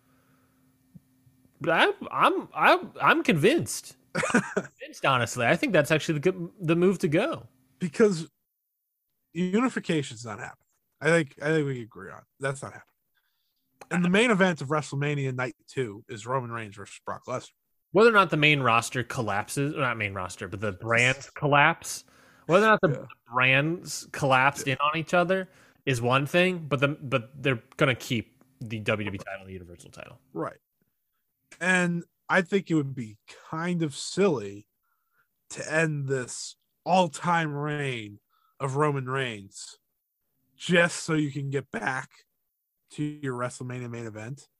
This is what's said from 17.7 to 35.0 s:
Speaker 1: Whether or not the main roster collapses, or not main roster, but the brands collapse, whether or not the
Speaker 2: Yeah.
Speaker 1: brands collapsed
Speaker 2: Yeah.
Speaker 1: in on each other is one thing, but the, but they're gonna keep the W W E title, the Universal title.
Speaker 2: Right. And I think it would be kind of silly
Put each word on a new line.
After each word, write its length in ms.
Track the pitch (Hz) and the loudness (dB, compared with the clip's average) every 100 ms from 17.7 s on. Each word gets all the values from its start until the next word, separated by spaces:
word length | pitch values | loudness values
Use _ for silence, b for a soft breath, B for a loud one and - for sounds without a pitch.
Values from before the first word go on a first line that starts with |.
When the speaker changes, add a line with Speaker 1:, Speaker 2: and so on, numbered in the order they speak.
| _ _ | _ _
Speaker 1:
Whether 180 | 175 233 | 4 6
or 40 | |
not 160 | 214 185 | 6 4
the 80 | 160 | 4
main 240 | 147 147 | 4 4
roster 420 | 123 113 - 131 | 4 2 2 -4
collapses, 680 | 120 - 107 101 104 - 143 | -6 -4 -2 -4 -4 -4 -4
or 60 | 160 | -2
not 180 | 127 113 | -4 -2
main 160 | 104 | -4
roster, 340 | 98 92 - 98 | -6 -8 -10 -10
but 140 | 98 | -6
the 120 | 107 | -6
brands 560 | 92 110 117 127 135 - | -6 0 4 4 2 -6
collapse, 720 | - 147 143 151 165 - - - b b b - | -6 2 4 4 2 -6 -12 -14 b b b 2
whether 200 | 180 220 | 4 6
or 40 | |
not 120 | 214 | 4
the 80 | 180 | 2
Speaker 2:
Yeah. 160 | - - - _ | 0 -6 -20 _
Speaker 1:
brands 760 | 120 127 135 151 180 - - - | 2 4 4 2 -2 -8 -12 -12
collapsed 560 | - 143 131 139 - 139 | -4 2 4 4 2 -4
Speaker 2:
Yeah. 60 | |
Speaker 1:
in 60 | 131 | -2
on 180 | 147 160 | -2 -2
each 160 | 156 | 0
other 360 | 180 175 190 185 b b b - | 0 2 0 -4 b b b -4
is 160 | 123 | 0
one 240 | 120 131 147 | 2 2 2
thing, 380 | 175 185 180 151 | 2 2 0 -4
but 120 | 139 | 0
the, 100 | 139 | 0
but 420 | 151 143 131 110 139 | -2 -4 -4 -4 -4
they're 220 | 135 120 - - | -2 -2 -4 0
gonna 180 | 147 120 | 0 0
keep 480 | - 120 - _ _ _ | -4 -6 -6 _ _ _
the 200 | 110 110 | -10 -6
W 260 | 107 107 101 | -2 -2 -2
W 100 | 98 | -8
E 80 | |
title, 220 | 101 98 95 | -10 -14 -14
the 60 | |
Universal 380 | 92 87 85 90 | -16 -16 -20 -20
title. 280 | - - - _ | -20 -20 -20 _
Speaker 2:
Right. 240 | 160 143 - _ _ _ _ _ _ _ _ _ - | -10 -8 -10 _ _ _ _ _ _ _ _ _ -6
And 440 | 175 185 175 170 - _ - | 2 2 2 0 -6 _ 0
I 140 | 175 | 2
think 280 | 180 202 - | 2 -2 2
it 60 | 160 | 0
would 180 | 139 | 0
be 240 | 131 110 107 - - - | -4 -10 -12 -20 -20 -12
kind 320 | 160 170 175 | -8 -4 -2
of 140 | 160 - | -2 -4
silly 720 | - - 196 135 101 101 - _ _ _ | -8 0 2 2 -4 -12 -18 _ _ _